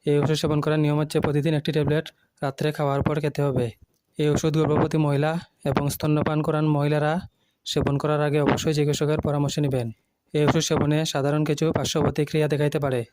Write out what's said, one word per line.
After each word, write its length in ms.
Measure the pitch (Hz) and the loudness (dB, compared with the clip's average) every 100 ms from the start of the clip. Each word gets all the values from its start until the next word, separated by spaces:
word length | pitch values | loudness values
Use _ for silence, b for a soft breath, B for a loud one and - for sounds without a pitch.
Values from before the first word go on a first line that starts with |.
| 156 | 2
এই 80 | 147 | 2
ওষুধ 160 | 139 151 | 2 0
সেবন 180 | 156 151 | 0 0
করার 160 | 151 156 | 2 2
নিয়ম 140 | 151 147 | 2 2
হচ্ছে 160 | 151 156 | 0 0
প্রতিদিন 280 | 151 147 151 151 | 0 0 0 0
একটি 120 | 151 | 0
ট্যাবলেট 300 | 156 143 151 - _ _ _ | 0 2 0 -4 _ _ _
রাত্রে 260 | 139 - 151 147 | -6 -2 -4 0
খাওয়ার 240 | 147 139 139 | -2 0 0
পর 80 | 151 | -2
খেতে 180 | 147 143 | -2 -2
হবে। 220 | 143 127 120 - _ _ _ - | -2 0 -4 -8 _ _ _ -2
এই 80 | 151 | 0
ওষুধ 200 | 147 160 151 | 0 0 0
গর্ভবতী 380 | 151 151 156 160 | 2 2 2 2
মহিলা 260 | 151 139 151 170 - _ 143 | 2 2 0 -2 -8 _ -2
এবং 140 | 139 143 | 0 -2
স্তন্যপান 440 | - 151 151 160 156 | -2 0 0 0 0
করান 200 | 156 151 156 | 0 0 2
মহিলারা 380 | 147 147 151 151 170 - _ _ _ | 2 2 0 0 -2 -6 _ _ _
সেবন 300 | - 151 139 139 | -6 -2 0 0
করার 200 | 151 151 147 | 0 0 0
আগে 120 | 147 | 2
অবশ্যই 300 | 143 - 165 147 | 2 0 0 0
চিকিৎসকের 420 | 147 143 147 151 | 0 0 0 0
পরামর্শ 300 | 156 143 143 - | 0 0 0 0
নেবেন। 220 | 143 127 117 - _ _ _ | -2 -2 -4 -10 _ _ _
এই 100 | 151 147 | 0 2
ওষুধ 160 | 160 - | 2 2
সেবনে 280 | 156 147 151 160 | 0 2 2 0
সাধারণ 280 | 143 139 147 151 | -2 0 0 0
কিছু 160 | 147 160 | 0 0
পার্শ্ব 220 | 165 131 160 | 0 -2 0
প্রতিক্রিয়া 420 | 143 143 147 156 151 | 0 -2 -2 0 0
দেখাইতে 260 | 147 147 151 | 0 0 0
পারে 180 | 139 127 117 | -2 -2 -4